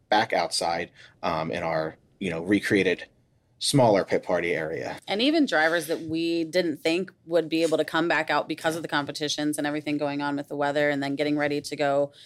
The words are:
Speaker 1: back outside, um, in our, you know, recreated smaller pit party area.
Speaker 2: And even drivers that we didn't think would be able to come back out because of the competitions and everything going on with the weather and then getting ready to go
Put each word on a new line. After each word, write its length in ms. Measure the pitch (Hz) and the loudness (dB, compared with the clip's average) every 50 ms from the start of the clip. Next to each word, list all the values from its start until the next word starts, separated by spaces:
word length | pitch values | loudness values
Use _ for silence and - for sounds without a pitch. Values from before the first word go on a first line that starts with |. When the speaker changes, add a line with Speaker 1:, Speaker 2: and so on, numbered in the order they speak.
| _ - | _ 0
Speaker 1:
back 220 | 107 107 110 - - | 2 2 2 2 0
outside, 580 | 90 85 85 - - 92 82 85 85 87 - _ - - - _ - - | 0 0 0 -2 -2 -2 0 -2 -2 -4 -6 _ -20 -20 -20 _ -6 -4
um, 260 | 92 82 80 80 82 | -2 -2 -2 -2 -2
in 120 | - 87 87 | -4 -4 -2
our, 320 | 82 82 78 80 78 76 - _ _ _ - | -2 -2 -2 -2 -4 -6 -12 _ _ _ -8
you 100 | 98 90 | -6 -6
know, 100 | 82 82 85 | -4 -4 0
recreated 640 | 92 104 98 - - 113 101 92 92 87 - - - _ _ _ _ _ _ _ _ _ - | 2 2 2 2 2 2 2 4 2 0 -2 -4 -18 _ _ _ _ _ _ _ _ _ -8
smaller 440 | - - - 143 123 113 104 95 82 | -4 0 4 4 6 6 6 4 2
pit 180 | - 104 90 - | 2 0 -2 0
party 300 | - 92 87 87 85 85 | 0 -2 0 0 0 0
area. 440 | 78 78 78 82 69 62 - - - - - | -2 -2 -4 -4 -6 -6 -8 -8 -10 -6 -4
Speaker 2:
And 140 | 190 208 240 | -2 0 2
even 240 | 285 302 330 285 | 2 4 4 2
drivers 400 | - 175 151 156 160 165 170 156 | 2 2 2 2 4 2 0 0
that 140 | 156 165 160 165 | -2 -4 -4 -4
we 420 | 160 160 165 165 165 165 170 165 | -4 -4 -2 0 0 0 0 -2
didn't 340 | 160 156 180 180 165 143 151 | 0 0 0 0 0 -2 -2
think 300 | - 165 165 180 190 - - _ - | 0 0 0 0 -2 -4 -10 _ -8
would 240 | 160 165 170 160 156 | 0 0 0 2 2
be 140 | 160 160 165 | 0 2 2
able 160 | 156 160 151 | 2 2 2
to 60 | 156 | 0
come 240 | - - 165 165 170 | 2 2 0 2 2
back 200 | 160 147 160 - | 2 2 2 2
out 180 | 151 147 - | 0 0 0
because 300 | - 156 - - 165 160 | -2 -6 -2 -2 -2 -2
of 60 | 170 156 | -2 -4
the 60 | - | -2
competitions 680 | - 147 143 147 143 - 151 143 - - 151 151 147 | -2 -2 -2 -2 -4 -4 -4 -4 -2 -2 -2 -2 -2
and 100 | 151 147 | -2 -2
everything 300 | 147 147 151 143 151 147 | -2 -2 -4 -4 -2 -2
going 240 | 147 151 143 143 143 | -2 -2 -2 -2 -2
on 160 | 143 143 143 | -4 -4 -4
with 120 | 143 143 - | -4 -6 -6
the 80 | 156 | -4
weather 340 | 143 143 143 143 151 147 147 | -2 0 0 2 2 2 2
and 120 | 147 139 139 | 2 0 -2
then 140 | 139 139 | -2 -2
getting 220 | 139 147 147 147 151 | -2 0 0 0 0
ready 240 | 147 147 147 147 147 | 0 0 0 -2 -4
to 120 | - 151 | -6 -4
go 360 | 135 147 143 139 143 143 143 - - - | -2 0 2 2 2 0 0 -4 -14 -20